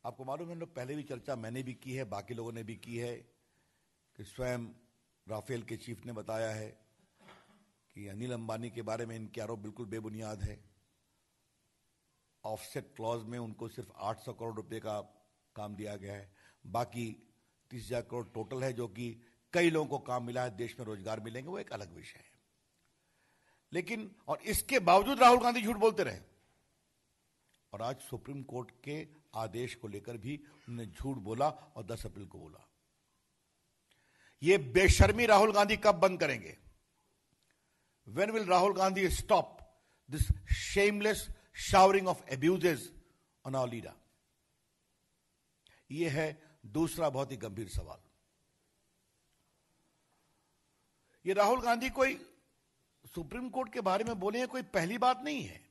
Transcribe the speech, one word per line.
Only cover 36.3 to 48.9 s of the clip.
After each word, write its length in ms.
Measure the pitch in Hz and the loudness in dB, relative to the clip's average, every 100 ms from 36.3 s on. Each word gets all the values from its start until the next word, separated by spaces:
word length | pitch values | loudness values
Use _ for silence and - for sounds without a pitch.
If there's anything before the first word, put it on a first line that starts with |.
| 120 82 71 - _ _ _ _ _ _ _ _ _ _ _ _ _ 117 | -2 -8 -18 -20 _ _ _ _ _ _ _ _ _ _ _ _ _ -10
When 260 | 120 208 | -2 0
will 140 | 220 190 | 0 4
Rahul 280 | 180 196 | 6 6
Gandhi 360 | 196 190 190 185 | 4 2 4 2
stop 500 | - - 190 - - - _ _ _ - | 0 4 4 4 -10 -20 _ _ _ -10
this 220 | 151 - - - | 0 2 2 2
shameless 840 | - - 202 202 208 208 208 - - _ | 0 2 4 4 4 0 0 -4 -12 _
showering 560 | - - 196 190 196 185 | -10 4 10 10 8 4
of 140 | 165 - | -2 -4
abuses 600 | 131 156 185 175 135 - - _ _ _ _ | 2 2 4 4 2 -6 -18 _ _ _ _
on 100 | 135 | -6
our 120 | 135 123 | -2 -2
leader? 260 | 117 82 82 _ _ _ _ _ _ _ _ _ _ _ _ _ _ _ _ _ _ _ | -4 -10 -18 _ _ _ _ _ _ _ _ _ _ _ _ _ _ _ _ _ _ _
ये 180 | 147 165 | -4 0
है 180 | 143 156 151 - _ 107 | 0 -2 -4 -20 _ -6
दूसरा 420 | 147 165 170 156 | 0 0 2 0
बहुत 200 | 131 139 | 0 -4
ही 60 | 127 | -6
गंभीर 320 | 110 98 98 | -8 -8 -6
सवाल। 320 | - 80 - _ _ _ _ _ _ _ _ _ | -6 -8 -16 _ _ _ _ _ _ _ _ _